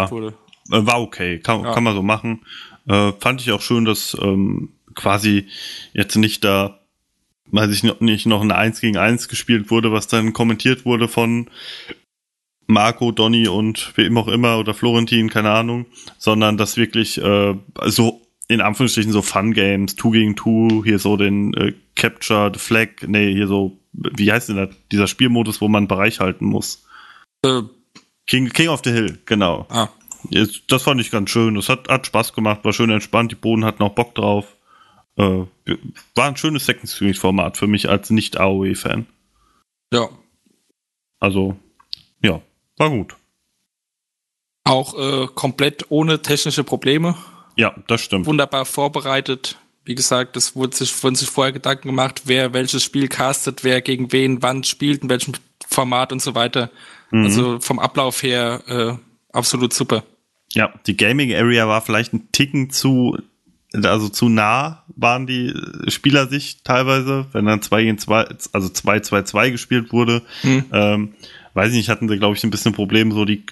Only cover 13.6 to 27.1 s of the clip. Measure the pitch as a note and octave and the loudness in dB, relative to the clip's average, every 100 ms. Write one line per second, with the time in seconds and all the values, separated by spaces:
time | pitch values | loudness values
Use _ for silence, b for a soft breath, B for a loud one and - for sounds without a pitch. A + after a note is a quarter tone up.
13.6 | A2 A2 - - A2+ A#2 G#2+ A#2 A#2+ A2+ | -2 -4 -6 0 2 2 2 0 2 0
14.6 | G#2+ G#2 A#2+ A#2 A2+ A#2 A2 A2 G#2+ A2 | -2 0 2 2 2 2 2 0 2 2
15.6 | A#2 A#2+ A#2+ B B B - G#2+ G#2+ G#2 | 0 -4 -8 B B B 0 4 4 2
16.6 | G#2 - A2+ A2+ G#2+ - - G2+ G2+ G2 | 0 0 0 0 -2 -2 2 2 2 -2
17.6 | - - - G#2 A#2 A2+ _ _ - A2+ | -8 -4 -2 2 2 0 _ _ -2 0
18.6 | G2+ G#2 B2 A2+ G#2+ G#2 F#2+ G2 G#2+ G#2+ | 0 0 0 2 2 0 0 0 2 2
19.6 | G2 G2 G2 - A#2 A2 G#2+ G#2 A2+ A2+ | 2 2 -2 -2 2 4 4 2 2 4
20.6 | A2+ A2 G#2+ G2+ G2 G2+ G2+ G2+ G#2 - | 4 2 2 2 2 2 2 2 0 0
21.6 | G#2 - _ - A2+ - - G#2+ G#2 G#2 | -2 -2 _ -4 -4 -4 0 2 2 -2
22.6 | - A2+ G#2+ - - G#2+ G#2 G2 G2+ G2 | 0 0 0 -4 -2 2 2 2 2 0
23.6 | F#2+ - _ - - - G2+ A2+ - G2+ | 0 -6 _ -8 -6 0 2 2 0 -4
24.6 | F#2+ - _ G2+ G2 - B2+ A#2+ A2 G#2+ | -6 -8 _ 0 0 2 2 2 0 0
25.6 | G#2+ G#2+ G2+ F#2+ G#2+ - F#2+ - G#2 G2+ | 2 2 2 2 0 0 -2 0 -2 -2
26.6 | - - B B B | -4 -12 B B B